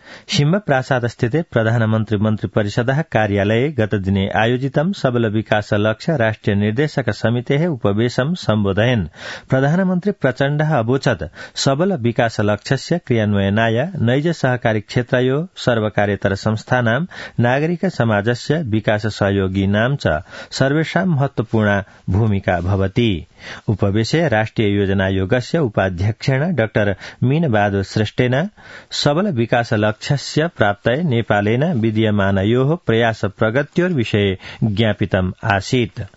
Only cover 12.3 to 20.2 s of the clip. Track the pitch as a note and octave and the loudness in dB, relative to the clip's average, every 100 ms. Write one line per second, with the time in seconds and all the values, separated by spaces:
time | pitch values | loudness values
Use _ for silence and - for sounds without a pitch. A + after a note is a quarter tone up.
12.3 | - G#2 G#2 - C3+ - E3+ - A#2 G#2 | 0 0 0 -2 -4 -2 -4 -2 0 2
13.3 | G2+ G2 G#2 A2+ A2+ E3 E3+ A2+ C3 E3 | 2 2 2 2 0 -2 -2 0 2 0
14.3 | D#3+ C3 B2 A#2+ A2 - B2+ A#2+ B2+ B2+ | 0 0 0 0 -2 -2 -4 0 0 0
15.3 | C#3 F3+ - - A#2 G#2+ - G2+ G2 G2+ | 0 -4 -6 -2 0 0 0 0 0 -2
16.3 | G2 A2 A2 - B2+ A#2 B2 F3+ - - | -2 -2 -2 -2 0 0 0 -4 -10 -10
17.3 | - A#2+ C3+ D#3 F3 F#3+ - A#2 G#2 G#2 | -2 0 2 0 -2 -2 0 2 2 0
18.3 | A#2+ - D3+ C3 G#2+ A2 G#2+ A2 - G2 | -2 -2 -4 0 -2 0 -2 -2 -2 0
19.3 | G2+ F#2+ F#2+ G2 G2+ A#2+ C#3+ - D2+ | 2 0 0 0 2 0 0 0 -2